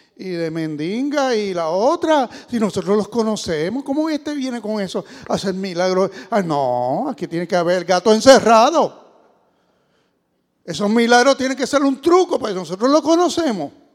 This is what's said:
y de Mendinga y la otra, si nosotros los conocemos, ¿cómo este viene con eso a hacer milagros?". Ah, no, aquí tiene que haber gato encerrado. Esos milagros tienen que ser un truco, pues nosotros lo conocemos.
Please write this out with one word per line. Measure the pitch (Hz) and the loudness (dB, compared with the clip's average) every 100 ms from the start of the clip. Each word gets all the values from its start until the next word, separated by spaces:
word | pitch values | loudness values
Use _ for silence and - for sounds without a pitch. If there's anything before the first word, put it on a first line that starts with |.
| _ - | _ -14
y | 190 | -8
de | 175 165 | -6 -4
Mendinga | 160 160 147 160 214 285 294 269 | -4 -6 -6 -6 -4 -4 -2 -2
y | 226 202 | -2 -2
la | 175 160 | -4 -4
otra, | 180 240 339 320 311 247 - - | 0 0 0 2 0 0 -6 -8
si | 240 | -4
nosotros | 208 196 170 208 | -2 -2 -2 0
los | 196 | -2
conocemos, | 233 220 208 - 160 165 247 | -2 -2 -4 -4 -4 -4 -4
¿cómo | 277 277 320 | -4 -4 -2
este | 294 302 | -4 -6
viene | 294 262 240 | -6 -6 -6
con | 208 214 | -6 -6
eso | 190 202 160 - - | -6 -6 -10 -12 -6
a | |
hacer | 202 196 | -4 -4
milagros?". | 185 196 170 185 185 190 - - | -6 -6 -2 0 0 -2 -4 -4
Ah, | 220 | -2
no, | 175 143 131 123 123 151 277 | -2 -2 -2 -2 -2 -4 -6
aquí | - 175 | -8 -8
tiene | 165 175 | -8 -2
que | 180 | -2
haber | 170 180 | 0 0
gato | 175 180 226 | 0 0 4
encerrado. | 220 262 254 220 226 254 320 202 - - _ _ _ _ _ _ _ _ _ _ _ _ _ _ _ | 4 8 8 8 6 4 2 -2 -4 -20 _ _ _ _ _ _ _ _ _ _ _ _ _ _ _
Esos | - 151 202 | -12 -4 0
milagros | 226 233 240 254 269 | 2 4 4 4 2
tienen | 262 269 | 0 -4
que | 262 | -2
ser | 277 | 0
un | 277 262 | 0 0
truco, | 349 359 349 277 | 2 4 2 -2
pues | 220 | -4
nosotros | 190 160 185 240 | -6 -8 -2 2
lo | 302 | 2
conocemos. | 294 330 349 - 330 202 143 - _ | 4 2 2 0 -2 -2 -6 -12 _